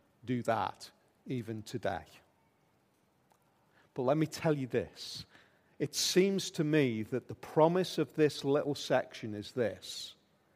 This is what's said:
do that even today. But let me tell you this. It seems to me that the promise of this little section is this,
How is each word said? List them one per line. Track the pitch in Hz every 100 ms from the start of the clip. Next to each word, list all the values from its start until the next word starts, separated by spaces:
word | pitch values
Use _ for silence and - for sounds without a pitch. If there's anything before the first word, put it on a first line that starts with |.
| _ _ 120
do | 123
that | 113 110 98 - - _ _ _ 226
even | 127 110 110
today. | 104 117 98 85 82 - _ _ _ _ _ _ _ _ _ _ _ _ _ _ _ _ _
But | -
let | 127 151
me | 156
tell | - 165 147
you | 127
this. | 120 82 - - - - - _ _ _ -
It | 147 -
seems | - 180 196 190 -
to | -
me | 151 151 135 110
that | 104 123 -
the | 117
promise | - 160 160 175 170 -
of | 151 -
this | 151 -
little | 139 143 143 139
section | - 131 - - 113 104
is | 104
this, | 127 107 90 - - - - _ _ _